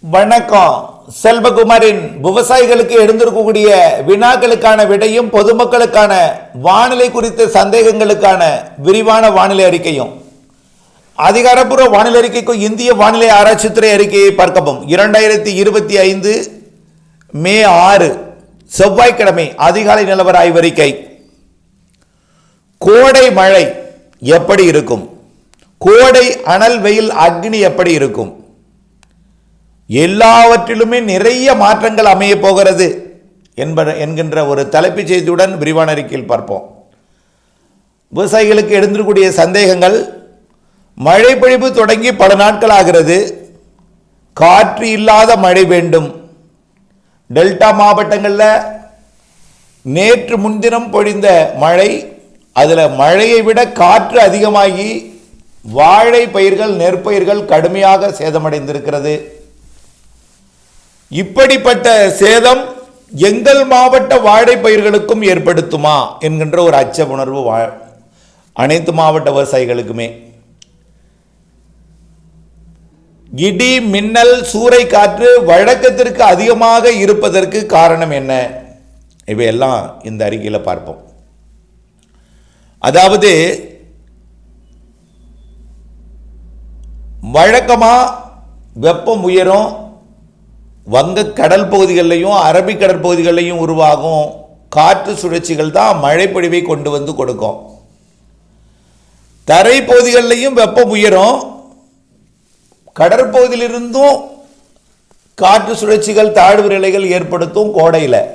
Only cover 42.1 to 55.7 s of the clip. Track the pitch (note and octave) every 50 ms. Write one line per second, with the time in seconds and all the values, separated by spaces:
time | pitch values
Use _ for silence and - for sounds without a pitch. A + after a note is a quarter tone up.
42.1 | A#3 G3 - F#3+ G3+ G3 G3+ G#3 A3 G#3 A3 A3 G#3 G3 F#3 E3+ F3 E3+ D#3+ D#3
43.1 | E3+ F#3 G#3 - - - - - - _ _ _ _ _ _ _ _ _ _ _
44.1 | _ _ _ _ _ - D#3 E3+ F3+ G3 A3+ - - - A#3 A3+ A3 G3+ G#3+ A3
45.1 | G#3+ G#3+ A3 A3+ A#3 G3+ F#3+ F#3 F3+ F#3 F#3+ E3+ F3+ F3 E3+ E3+ D#3 E3 D#3 C#3+
46.1 | - - - - _ _ _ _ _ _ _ _ _ _ _ _ _ _ _ _
47.1 | _ _ _ _ B2 C#3+ E3+ G3 F#3+ - A3 G#3+ G3+ G#3 G#3+ G#3 G#3 G3+ G#3+ -
48.1 | G#3 G3+ G3+ G#3 G3+ G3+ G#3+ G#3+ G#3+ A3 - - - - - - _ _ _ _
49.1 | _ _ _ _ _ _ _ _ _ _ _ _ _ _ _ B2+ C3 E3 G3 A3
50.1 | A#3+ A#3 - - A#3 A3 G3 G#3+ G#3+ G#3+ G3+ A#3 A#3 A#3 A#3 G#3 G3+ G#3 G#3 G#3
51.1 | G#3 G3+ G3+ G3+ F#3 E3 D#3 - B2 B2 C#3+ D#3+ F3 F3+ G3 G#3+ A3+ - - -
52.1 | - - _ _ _ _ _ _ _ B2 C#3 D3+ E3 E3 D#3+ D3 C3 C3 C3+ D3+
53.1 | E3+ G3 G#3+ A3+ A#3 A3+ A3 G#3+ A3 A#3 A#3+ A3 - - F3 F3 G3 A3+ - -
54.1 | - B3 A3 G3 F3+ G#3 G#3 G#3+ G#3+ G#3 G3+ G3 F#3 F3+ G3+ A3 A3+ - - -
55.1 | - - _ _ - - - - - - - A2